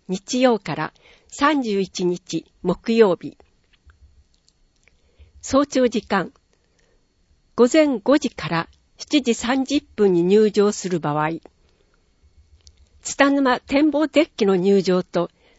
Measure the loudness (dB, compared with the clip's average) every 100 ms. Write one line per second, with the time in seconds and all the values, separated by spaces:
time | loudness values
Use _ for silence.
0 | -10 -10 -6 0 0 0 -4 -8 -8 -12
1 | _ _ _ -2 0 0 -2 -2 -4 -2
2 | -4 -4 -6 -10 -10 _ -6 -4 0 2
3 | 4 2 -6 -18 _ _ _ _ _ _
4 | -20 _ _ _ _ _ _ _ _ _
5 | _ _ -20 _ -2 -2 0 0 0 -2
6 | -4 -4 -4 _ _ _ _ _ _ _
7 | _ _ _ _ _ 0 2 4 2 0
8 | 0 0 0 -8 -6 -6 -6 _ _ -20
9 | -4 -2 0 -2 -2 -2 -2 -4 -4 0
10 | 2 2 4 4 4 2 0 -2 -6 -6
11 | -4 -2 -4 -6 -14 _ _ _ _ _
12 | _ _ _ _ _ _ _ _ _ _
13 | -8 0 2 2 0 -2 -2 0 2 0
14 | 0 0 0 0 0 2 2 2 2 -2
15 | -2 -4 -6 _ _